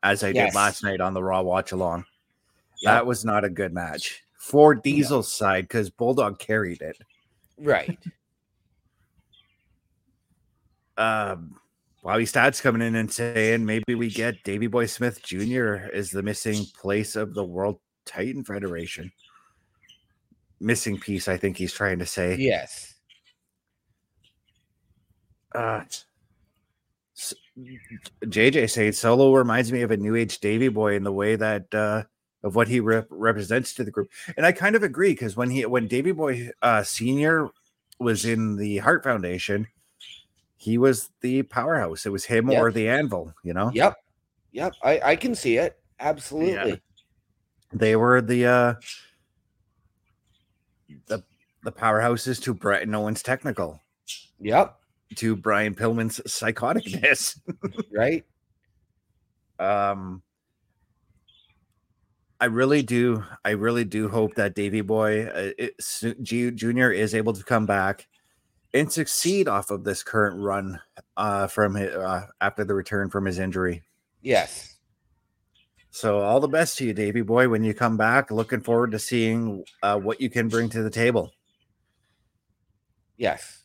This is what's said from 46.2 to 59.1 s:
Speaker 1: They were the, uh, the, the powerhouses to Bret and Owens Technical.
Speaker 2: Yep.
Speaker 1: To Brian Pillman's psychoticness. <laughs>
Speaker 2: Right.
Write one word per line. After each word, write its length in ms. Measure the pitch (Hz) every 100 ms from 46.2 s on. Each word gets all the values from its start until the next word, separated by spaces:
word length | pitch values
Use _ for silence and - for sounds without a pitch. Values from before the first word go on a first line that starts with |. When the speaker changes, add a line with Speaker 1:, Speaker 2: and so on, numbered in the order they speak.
| - 147 170 190 190 85 _ _ _ _ _ _ _ _ _
Speaker 1:
They 240 | 104 110 110
were 260 | 120 127
the, 240 | 113 123 123
uh, 260 | 123 120 113 - - - _ _ _ _ _ _ _ _ _ _ _ _ _ _ _ _ _ _ 69 _
the, 180 | 107 - _ _ _
the 80 | 113
powerhouses 680 | - 113 107 120 120 127 123
to 140 | - 101
Bret 260 | 104 98
and 140 | 98 107
Owens 260 | 107 107
Technical. 600 | - 131 147 104 82 76 _ _ - - - _
Speaker 2:
Yep. 360 | 101 127 208 _ _ _ _ -
Speaker 1:
To 180 | 113 104
Brian 400 | 110 101 107 92
Pillman's 440 | 113 113 113 -
psychoticness. 1160 | - - 110 107 120 220 208 - 131 135 - - -
<laughs> 460 | - 190 - -
Speaker 2:
Right. 340 | 104 120 160 - _ _ _ _ _ _ _ _